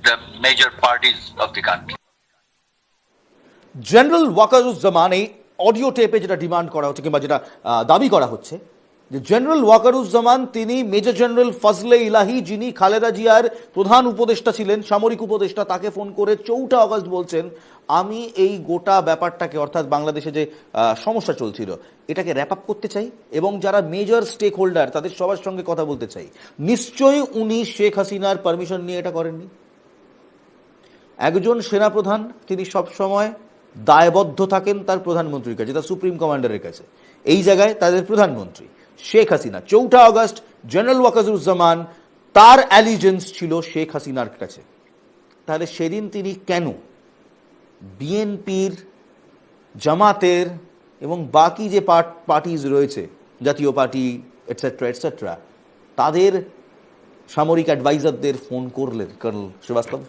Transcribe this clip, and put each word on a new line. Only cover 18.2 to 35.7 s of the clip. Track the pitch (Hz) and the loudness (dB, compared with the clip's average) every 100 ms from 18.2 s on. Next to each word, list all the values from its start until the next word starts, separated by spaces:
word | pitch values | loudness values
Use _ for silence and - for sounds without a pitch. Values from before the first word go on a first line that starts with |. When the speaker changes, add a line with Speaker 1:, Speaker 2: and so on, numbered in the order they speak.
| 233 190 | -10 0
Speaker 2:
এই | 190 202 | 0 0
গোটা | 151 170 185 196 | -6 -6 0 0
ব্যাপারটাকে, | 160 160 175 170 170 147 | 2 -2 -4 -6 -8 -6
অর্থাৎ | 147 165 139 | -6 -6 -4
বাংলাদেশে | 147 151 151 156 | -4 -2 -6 -6
যে, | 147 151 - _ | -6 -6 -10 _
আহ, | - 113 110 | -2 0 0
সমস্যা | - 226 - | -4 -4 -4
চলছিল, | 151 117 101 101 87 - _ - | -6 -6 -8 -10 -12 -16 _ -10
এটাকে | 160 170 | -8 -4
র‍্যাপ | 139 143 | -4 -4
আপ | 190 - | -8 -8
করতে | 202 208 | -10 -8
চাই | 202 233 - _ | -8 -10 -14 _
এবং | 156 190 202 | -4 -4 -4
যারা | 190 202 | -2 -2
মেজর | 165 180 202 233 | -2 -6 0 0
স্টেক | 226 - 208 190 | -2 -4 -4 0
হোল্ডার | 190 170 131 | -2 0 -2
তাদের | 151 170 | -2 -8
সবার | 175 185 196 | -6 -4 -4
সঙ্গে | 196 185 175 | -6 -10 -6
কথা | 165 156 | -6 -4
বলতে | 135 113 | -6 -10
চাই।" | 95 78 _ - - | -14 -20 _ -20 -8
নিশ্চয়ই | 151 247 - - 269 285 | -2 -2 -4 2 2 2
উনি | 277 220 220 226 226 | -2 -6 -4 -4 -4
শেখ | - 208 202 | -2 -2 0
হাসিনার | 196 202 196 196 | -4 -4 -4 -2
পারমিশন | 185 170 175 185 | -2 -4 -6 -8
নিয়ে | 180 180 | -8 -8
এটা | 175 | -8
করেননি। | 165 165 165 185 _ _ _ _ _ _ _ _ _ _ _ _ _ _ _ _ - | -6 -8 -10 -18 _ _ _ _ _ _ _ _ _ _ _ _ _ _ _ _ -4
একজন | 143 175 196 240 | -2 0 -2 -2
সেনাপ্রধান, | - 202 214 208 196 214 226 - - | -2 0 0 0 -2 -4 -6 -18 -10
তিনি | 190 190 | -8 -4
সবসময় | 196 180 - 196 196 214 220 - _ _ - | -6 -6 -6 -4 -2 -2 -6 -20 _ _ -8
দায়বদ্ধ | 107 151 170 175 180 135 190 | 4 6 6 4 0 -2 0
থাকেন | 190 196 202 | 0 -2 -4
তার | 196 185 | -4 -4
প্রধানমন্ত্রীর | 180 170 160 143 117 110 | -2 -4 -4 -8 -8 -8
কাছে, | 113 | -6